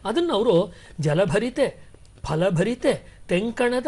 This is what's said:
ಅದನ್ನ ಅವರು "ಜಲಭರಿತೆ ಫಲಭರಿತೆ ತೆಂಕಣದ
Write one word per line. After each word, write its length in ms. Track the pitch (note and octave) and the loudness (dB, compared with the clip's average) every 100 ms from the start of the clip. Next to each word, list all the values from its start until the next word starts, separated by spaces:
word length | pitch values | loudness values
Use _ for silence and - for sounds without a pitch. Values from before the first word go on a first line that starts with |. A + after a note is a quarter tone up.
| - | -4
ಅದನ್ನ 260 | F4 E4+ | -2 0
ಅವರು 400 | A3+ B3+ F3 F3 - - - | 0 4 4 2 -6 -20 -6
"ಜಲಭರಿತೆ 840 | D3+ D3 F#3+ F#3+ A#3+ C4+ C4 - - - - - - | -2 2 2 0 -2 0 -2 -2 -20 -20 -20 -16 -6
ಫಲಭರಿತೆ 920 | D#3 F#3 E3 G3+ B3 D4 G3+ - - - | -2 0 2 0 0 0 -2 -4 -20 -4
ತೆಂಕಣದ 600 | F3+ A3+ A3+ A#3+ B3 | -2 -2 -2 -2 0